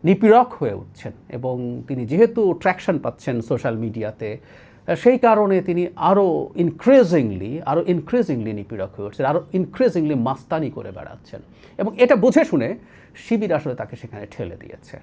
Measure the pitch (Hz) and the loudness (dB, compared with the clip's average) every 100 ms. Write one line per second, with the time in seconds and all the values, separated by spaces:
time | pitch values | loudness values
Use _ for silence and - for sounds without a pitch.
0 | 160 196 220 226 247 - 127 101 98 - | 2 4 6 6 4 -2 -6 -6 -14 -16
1 | - - - 120 127 127 123 123 120 131 | -16 -16 -14 -10 -6 -6 -6 -8 -8 -8
2 | 113 156 226 233 202 165 185 180 - 165 | -2 4 4 4 0 2 0 0 -2 -2
3 | - - - 120 113 123 135 113 113 113 | -4 -8 -6 -6 -4 -4 -2 -4 -6 -6
4 | 107 - 107 113 - - - - - - | -8 -8 -10 -10 -16 -20 -20 -16 -6 2
5 | 240 262 233 214 202 190 175 175 175 - | 4 4 4 4 4 2 0 -2 -2 -2
6 | 160 196 196 151 - - 175 156 233 269 | 2 4 4 0 -4 -2 -2 0 6 6
7 | 196 170 117 92 101 147 175 151 190 175 | 6 2 0 -4 -8 -8 -2 -2 0 -2
8 | 147 247 214 131 110 107 98 110 95 - | 0 -2 0 -2 -4 -8 -10 -8 -8 -8
9 | 101 - 135 160 160 185 180 - 254 170 | -12 -4 -2 -2 -2 -4 -4 0 0 2
10 | 151 143 120 135 - 160 156 151 104 95 | 0 0 -2 -4 -6 -6 -6 -8 -14 -16
11 | - - - - - - - - 196 202 | -18 -20 -18 -20 -20 -20 -20 -6 -6 2
12 | 247 262 175 302 320 156 117 220 - - | 4 6 6 4 4 0 -2 -6 -14 -20
13 | - - - 233 208 156 156 123 113 120 | -20 -20 -4 -2 0 -2 -2 -8 -10 -12
14 | 117 107 104 - 95 - - - - - | -16 -16 -16 -12 -12 -12 -18 -20 -20 -20